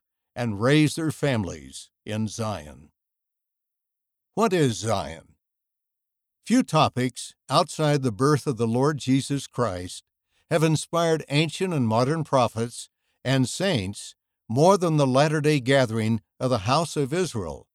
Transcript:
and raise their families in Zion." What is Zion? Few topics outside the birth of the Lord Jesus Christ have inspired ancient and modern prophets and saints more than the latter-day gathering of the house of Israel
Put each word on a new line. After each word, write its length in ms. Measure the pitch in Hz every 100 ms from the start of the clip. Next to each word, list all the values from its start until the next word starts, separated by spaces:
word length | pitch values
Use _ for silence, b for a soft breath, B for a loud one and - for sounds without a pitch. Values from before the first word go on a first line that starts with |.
| _ _ _
and 280 | - 120 98
raise 320 | 123 151 151
their 160 | - 160
families 800 | - 147 117 85 80 67 - - _ -
in 200 | 107 107
Zion." 640 | 113 110 90 73 64 76 _ _ _ _ _ _ _ _ _ _ _ _ _ _
What 220 | 190 226
is 240 | 185 135 101
Zion? 560 | 110 98 73 80 _ _ _ _ _ _ _ _ _ _ _ _ -
Few 160 | 247
topics 720 | - 156 117 123 127 - - _ -
outside 500 | 147 175 - 151 147
the 100 | 131
birth 360 | 98 139 147 156
of 100 | 110
the 100 | 113
Lord 300 | 120 143 147
Jesus 500 | 127 135 - 139 -
Christ 580 | - 113 90 90 - _ _ _ _ -
have 120 | 165
inspired 640 | 160 151 - 170 165 160 -
ancient 460 | 143 160 - 185
and 120 | 156 113
modern 380 | 113 127 165
prophets 640 | 147 135 117 113 120 - - _ _ _
and 240 | 123 135 123
saints 680 | - 196 131 95 - - _ _ _ -
more 300 | 120 175 196
than 180 | 175 151
the 100 | 135
latter-day 540 | 127 156 156 147 147
gathering 640 | 120 139 117 113 110 113 _ -
of 80 | 127
the 120 | 120
house 360 | 101 147 160 156
of 160 | 131
Israel 560 | 170 180 113 82 62 _